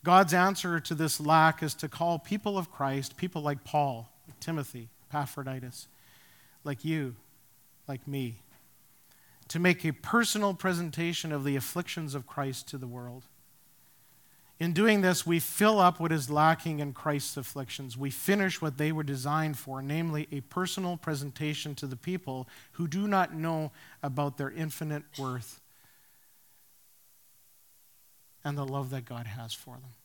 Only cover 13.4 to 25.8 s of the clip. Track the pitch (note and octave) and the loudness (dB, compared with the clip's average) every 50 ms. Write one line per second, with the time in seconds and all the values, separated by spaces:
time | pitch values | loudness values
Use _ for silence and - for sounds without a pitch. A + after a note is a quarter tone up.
13.4 | - - - - _ - - - - _ _ _ - _ - _ _ - - _ | -20 -20 -20 -20 _ -20 -20 -20 -20 _ _ _ -20 _ -20 _ _ -20 -20 _
14.4 | _ - _ _ E3 E3+ E3 E3 G#3 A3+ G#3+ G3+ F#3+ F#3 F3+ - - E3 E3+ E3 | _ -20 _ _ -2 0 4 6 6 6 6 6 6 4 4 2 2 2 2 2
15.4 | - - - - G#3 G#3+ A3 G#3 F#3 F3+ E3 - E3 E3 D#3+ D#3 B2+ A#2+ D3 D3 | 2 0 0 4 4 6 8 8 8 8 8 6 0 0 2 0 0 0 2 6
16.4 | D3+ D#3+ D#3+ - - E3+ D#3 D3 D3 C#3+ B2+ - - D#3 D3 C#3+ C3+ - - D3 | 6 6 6 4 0 -4 -2 -2 -2 -4 -6 -4 -2 0 0 0 -2 -4 -6 -8
17.4 | B2+ - - C#3+ C3+ - - - C#3 C3 A2+ B2+ C3+ C#3 - - - - G3 G#3 | -8 -8 -8 -8 -8 -8 -8 -10 -10 -10 -8 -4 -4 -4 -4 -2 2 2 4 4
18.4 | G3 F#3 D#3+ - - D#3 C3 C3+ D3+ D3+ D#3+ D#3 D3+ C#3 C#3 C3 B2 C#3+ D3+ D#3+ | 4 0 0 -2 -4 -4 -2 0 0 0 0 -2 -2 -4 -4 -4 -2 0 0 0
19.4 | D#3 D#3 D3 B2 - C3 C3 C3+ C3+ C#3 D3 D#3+ E3+ E3 D#3 D3+ D3+ - - C#3 | 0 0 -4 -6 -8 -10 -8 -8 -4 -2 -2 -2 0 0 -2 -4 -4 -4 -8 -10
20.4 | - - - F3+ F#3 F3 - - F#3 F3 F3 E3 - - D#3 C3+ C#3 C#3+ B2+ - | -10 -6 -4 -2 -2 -2 -2 -4 -4 -4 -4 -4 -4 -4 -4 -4 -6 -8 -8 -4
21.4 | D#3 D3+ D3+ C#3+ - D3+ C#3+ - - C3+ C3 B2 - F3 F#3 F3 - - C3 C3 | -4 -4 -4 -4 -6 -8 -8 -6 -6 -8 -8 -8 -6 -6 -6 -6 -6 -8 -8 -8
22.4 | B2+ - - - - - _ - E3+ D#3+ C#3 F#3+ G3+ G#3+ G3+ F#3+ F3+ - D#3+ D#3+ | -10 -12 -16 -20 -20 -20 _ -6 -4 -4 -2 -2 0 2 4 2 2 2 -2 -4
23.4 | D#3 E3 E3 D#3 D#3 C#3+ - - - - - - - C#3+ C3 C#3+ D3 C#3+ C#3 - | -2 -2 0 -2 -2 -4 -8 -12 -20 -20 -14 -8 -6 -4 -2 0 -2 -2 -2 -4
24.4 | C#3+ C3+ G#2+ E3 D#3+ D#3 - - E3 D3+ D3+ D3 D3+ - - - C3+ C3 B2+ B2 | -6 -6 -4 -4 -6 -6 -6 -6 -6 -6 -6 -6 -8 -10 -10 -6 -4 -4 -4 -6
25.4 | A2+ - - - _ _ - - | -8 -12 -18 -20 _ _ -20 -20